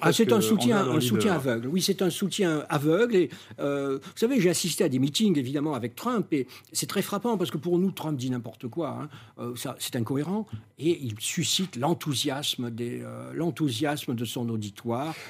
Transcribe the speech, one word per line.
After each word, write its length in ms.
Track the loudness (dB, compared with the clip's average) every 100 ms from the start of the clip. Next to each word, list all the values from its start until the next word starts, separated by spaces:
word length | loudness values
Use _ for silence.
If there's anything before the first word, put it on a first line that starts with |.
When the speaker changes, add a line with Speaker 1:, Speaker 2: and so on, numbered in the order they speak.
Speaker 1:
Ah, 140 | 4
c'est 100 | 4
Speaker 2:
presque, 140 | 6 6
Speaker 1:
un 100 | 4
soutien, 280 | 4 4 4
Speaker 2:
envers 100 | 4
leur 100 | 2
Speaker 1:
un 40 |
soutien 340 | 4 4 4
Speaker 2:
leader. 180 | 2 2
Speaker 1:
aveugle. 160 | 0 0
Oui, 140 | 0
c'est 180 | 0 2
un 80 | 0
soutien 560 | 0 -2 0 2 0 0
aveugle. 460 | 0 4 4 4 4
Et, 140 | 2 -2 -16 -4
euh, 380 | -2 0 -2 -4
vous 100 | -6 -2
savez, 240 | 2 4
j'ai 80 | 4
assisté 340 | 4 0 2
à 60 | 2
des 100 | 2
meetings, 400 | 2 4 4 4
évidemment, 360 | 0 -2 -2
avec 200 | -2 -4
Trump. 320 | -4 -2 -2 0
Et 140 | 0 -2 -10 -10
c'est 140 | -6 -4
très 160 | -2
frappant 340 | -2 -2 0 0
parce 140 | -2
que 80 | -2
pour 200 | 0 2
nous, 120 | 2
Trump 260 | -2 -4 -4
dit 140 | -2
n'importe 380 | -4 -6 -10 -10
quoi, 300 | -6 -6 -6
hein. 60 | -10 -14 -18 -10
Euh, 140 | -10 -8
ça, 200 | -8 -8
c'est 160 | -4 -2
incohérent. 500 | -2 -2 0 -2 -4 -10 -14 -4
Et 200 | 0 0
il 140 | -2 -6
suscite 580 | -4 -2 0 0 -2 -2
l'enthousiasme 920 | 0 0 -2 -2 -2 -2 -4 -4 -4
des, 320 | -4 -6 -6
euh, 280 | -10 -12 -8
l'enthousiasme 800 | -4 -2 0 0 0 0 -2 -2
de 100 | -4
son 240 | -2 -4 -2
auditoire. 680 | -4 -6 -6 -4 -2 -2 -6